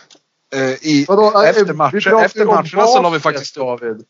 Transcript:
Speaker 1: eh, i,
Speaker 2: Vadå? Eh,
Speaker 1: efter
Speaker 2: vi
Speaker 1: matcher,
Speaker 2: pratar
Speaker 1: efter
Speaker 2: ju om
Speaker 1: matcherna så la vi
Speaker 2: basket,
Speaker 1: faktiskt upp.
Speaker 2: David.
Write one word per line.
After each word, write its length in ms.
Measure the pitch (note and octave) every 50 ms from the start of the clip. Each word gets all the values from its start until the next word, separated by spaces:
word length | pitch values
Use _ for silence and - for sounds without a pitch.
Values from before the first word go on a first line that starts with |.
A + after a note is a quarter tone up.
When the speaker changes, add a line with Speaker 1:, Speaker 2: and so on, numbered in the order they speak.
| _ _ _ _ _ _ _ _ _ - C#3
Speaker 1:
eh, 60 | C3+ C3 C3 C3 - -
i, 180 | D#3 D3+ C#3 C#3+
Speaker 2:
Vadå? 340 | F3+ G3 G#3 G#3+ G#3 G#3+ G3+ F3
Eh, 60 | D#3+
Speaker 1:
efter 160 | F3+ G#3+ G3
Speaker 2:
vi 80 | F3 D3+
Speaker 1:
matcher, 360 | D3+ D3+ C3 D3+ G#3 - F#3+
Speaker 2:
pratar 160 | A3 A3+ -
Speaker 1:
efter 140 | - - G#3+
Speaker 2:
ju 60 | G#3+
om 100 | G#3+ G#3
Speaker 1:
matcherna 320 | D#3+ D#3 D3+ - F#3+ G#3+
så 140 | A3+ B3+ -
la 80 | F3+ E3+
vi 60 | E3 D3
Speaker 2:
basket, 20 | C3+
Speaker 1:
faktiskt 340 | D#3 C#3+ C3+ C3 - -
upp. 60 | D3 C3
Speaker 2:
David. 420 | B2 B2 A#2 A#2+ A2+ A2 G#2+ A2+